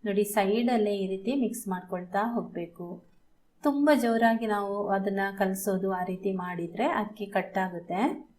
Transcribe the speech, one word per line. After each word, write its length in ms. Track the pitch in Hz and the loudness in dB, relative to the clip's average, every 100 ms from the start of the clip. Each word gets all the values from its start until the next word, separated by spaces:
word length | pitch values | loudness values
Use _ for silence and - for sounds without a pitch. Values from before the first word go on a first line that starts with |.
| 214 | 0
ನೋಡಿ 180 | 196 | 0
ಸೈಡಲ್ಲೇ 680 | 202 - 196 214 240 240 208 | 2 2 4 4 4 4 2
ಈ 120 | 202 190 | 0 -2
ರೀತಿ 280 | 190 202 277 | -2 -2 0
ಮಿಕ್ಸ್ 240 | 220 - 196 | 0 -2 -4
ಮಾಡ್ಕೊಳ್ತಾ 540 | 180 180 185 180 196 220 | -6 -4 -8 -4 -2 0
ಹೋಗ್ಬೇಕು. 520 | 233 175 170 170 - 175 180 - - _ _ _ _ | -2 -4 -6 -8 -10 -12 -12 -16 -20 _ _ _ _
ತುಂಬ 280 | 294 285 285 285 | -2 2 4 4
ಜೋರಾಗಿ 440 | 233 226 226 226 226 | 4 4 4 4 0
ನಾವು 420 | 208 202 202 202 | -2 -2 -4 0
ಅದನ್ನ 320 | 196 196 196 196 196 | 0 0 0 -2 0
ಕಲಸೋದು, 520 | 190 190 - 190 190 | 0 0 0 0 0
ಆ 120 | 185 | -2
ರೀತಿ 280 | 180 180 196 | -2 -2 -2
ಮಾಡಿದ್ರೆ 540 | 190 180 180 170 170 254 220 | -2 -4 -4 -6 -2 0 0
ಅಕ್ಕಿ 240 | 208 - 196 | -2 -6 -4
ಕಟ್ 320 | 196 185 - | -2 -2 -2
ಆಗುತ್ತೆ. 420 | 185 175 175 175 262 - - | -2 -4 -6 0 0 -2 -10